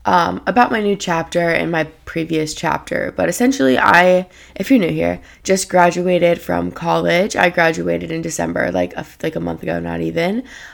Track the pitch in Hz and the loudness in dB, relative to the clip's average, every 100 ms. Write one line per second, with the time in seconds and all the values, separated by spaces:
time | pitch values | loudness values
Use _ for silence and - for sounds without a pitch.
0 | - 180 170 185 - 190 240 233 208 202 | 0 2 2 -2 -2 2 2 2 0 -2
1 | - 165 160 175 170 165 160 165 156 - | -2 -2 -2 -2 0 0 0 -2 -4 -6
2 | - 165 165 160 156 - 160 151 - - | -10 -8 -4 -2 -2 -4 -2 -2 -4 -4
3 | - - 165 175 247 269 269 127 - 175 | -4 -2 -2 2 0 2 2 4 6 6
4 | 180 180 185 - - - - 269 170 156 | 6 4 0 -12 -20 -10 2 2 2 0
5 | 87 175 - - - 190 - 180 175 175 | -2 -4 -10 -14 -2 -2 2 4 4 2
6 | 180 180 170 170 - 175 175 - 170 165 | 0 2 2 0 -2 -4 -4 -6 -2 0
7 | 170 170 208 - 180 175 165 165 170 170 | 2 0 0 2 0 2 0 0 -2 -4
8 | 170 165 165 - 82 82 65 90 90 - | -4 -6 -6 -4 -4 -2 -2 0 -2 -4
9 | - - 165 160 85 85 175 170 170 170 | -12 -8 -6 -6 -6 -6 -6 -6 -4 -4
10 | 165 165 175 220 262 - - | -4 -2 -2 -2 -8 -16 -20